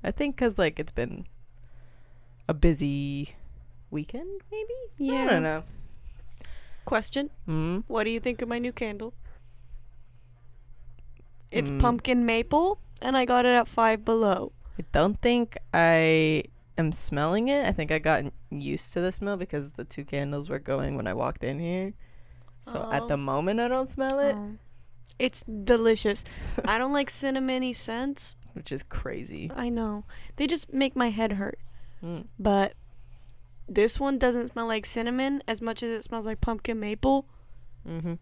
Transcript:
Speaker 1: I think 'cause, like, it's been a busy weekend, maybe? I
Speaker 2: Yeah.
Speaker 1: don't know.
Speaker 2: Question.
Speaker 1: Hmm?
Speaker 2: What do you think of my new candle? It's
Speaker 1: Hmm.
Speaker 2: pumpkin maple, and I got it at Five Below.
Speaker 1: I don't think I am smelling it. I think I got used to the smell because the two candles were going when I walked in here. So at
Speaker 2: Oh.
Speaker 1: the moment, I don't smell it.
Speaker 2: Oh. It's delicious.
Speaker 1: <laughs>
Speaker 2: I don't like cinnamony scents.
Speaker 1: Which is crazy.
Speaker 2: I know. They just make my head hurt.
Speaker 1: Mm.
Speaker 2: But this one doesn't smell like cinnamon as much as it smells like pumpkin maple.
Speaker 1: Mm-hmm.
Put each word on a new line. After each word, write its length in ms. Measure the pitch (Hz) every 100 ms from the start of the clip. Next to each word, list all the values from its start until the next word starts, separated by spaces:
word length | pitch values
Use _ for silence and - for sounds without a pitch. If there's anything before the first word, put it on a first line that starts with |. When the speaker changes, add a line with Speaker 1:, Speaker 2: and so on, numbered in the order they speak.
Speaker 1:
I 80 | -
think 240 | - 294 277
'cause, 200 | 240 208
like, 220 | 170 135
it's 120 | 151
been 360 | - 120 - - - - - - - - - - - - - -
a 40 | 151
busy 800 | 160 151 147 143 143 139 147 - - - - - -
weekend, 500 | 151 156 240 349 403 -
maybe? 600 | 427 440 494 494 - 269
I 20 |
Speaker 2:
Yeah. 160 | 269 330
Speaker 1:
don't 140 | 185
know. 200 | 160 156 - - - - - - - - - - - - -
Speaker 2:
Question. 440 | 220 214 277 285 - -
Speaker 1:
Hmm? 340 | 156 160 180 -
Speaker 2:
What 180 | 226 214
do 40 |
you 100 | 226
think 220 | 233 233
of 80 | 240
my 80 | 233
new 140 | 247
candle? 420 | 240 220 208 220 - - - - - - - - - - - - - - - - - - - - - - - -
It's 180 | - -
Speaker 1:
Hmm. 80 | 277
Speaker 2:
pumpkin 460 | 247 240 - 247 240
maple, 540 | 226 240 294 349 403 - -
and 160 | 247 262
I 100 | 247
got 200 | 247 247
it 40 |
at 180 | 247 233
Five 360 | - 226 220
Below. 500 | 214 226 220 185 - - - -
Speaker 1:
I 60 | 170
don't 300 | - 180 208
think 340 | 240 240 226 - -
I 720 | 165 170 165 160 160 156 156 - - - -
am 120 | 160
smelling 580 | - - 143 156 196 240
it. 180 | 285 277
I 40 |
think 200 | 202 151
I 80 | 156
got 240 | 156 151 139 - -
used 420 | 147 139 151 -
to 80 | -
the 100 | 180
smell 260 | 180 202 202
because 360 | 170 151 143
the 100 | -
two 200 | - -
candles 460 | 143 143 143 143 143
were 80 | 143
going 380 | 143 139 139 139
when 100 | 107
I 80 |
walked 300 | 101 127 -
in 160 | 123 139
here. 340 | 170 180 190 208 - - - - - - -
So 240 | 233 220
at 120 | 226
Speaker 2:
Oh. 40 | 233
Speaker 1:
the 100 | 143
moment, 420 | 139 135 170 214
I 80 | 240
don't 200 | 254 262
smell 280 | - 262 269
it. 160 | 285 208
Speaker 2:
Oh. 220 | 208 214 - - - - - -
It's 240 | 254 -
delicious. 800 | - 214 196 240 226 220 220 202 - - -
Speaker 1:
<laughs> 180 | - -
Speaker 2:
I 140 | 220
don't 140 | 254
like 160 | 285 277
cinnamony 680 | - 277 262 262 254 254 233
scents. 600 | - 226 269 277 - - -
Speaker 1:
Which 180 | - 151
is 100 | 139
crazy. 680 | - - - - 123 73 135 262
Speaker 2:
I 140 | 240
know. 360 | 233 220 208 - - - -
They 100 | 285
just 260 | 320 -
make 220 | 262 269 269
my 140 | 240
head 220 | 214 226
hurt. 260 | 202 196 - - - - -
Speaker 1:
Mm. 220 | 170 170 - -
Speaker 2:
But 340 | 208 196 196 - - - - - - - - - -
this 280 | 202 214 -
one 180 | 277 269
doesn't 300 | 254 240 240
smell 180 | 240 233
like 180 | 220
cinnamon 600 | 208 240 233 247 269 277 269
as 140 | 220
much 220 | 226 220
as 80 | 233
it 120 | 226
smells 220 | - 226 214
like 160 | 220
pumpkin 380 | - 220 - 226
maple. 480 | 208 214 269 269 277 - - - - - -
Speaker 1:
Mm-hmm. 280 | 165 165 170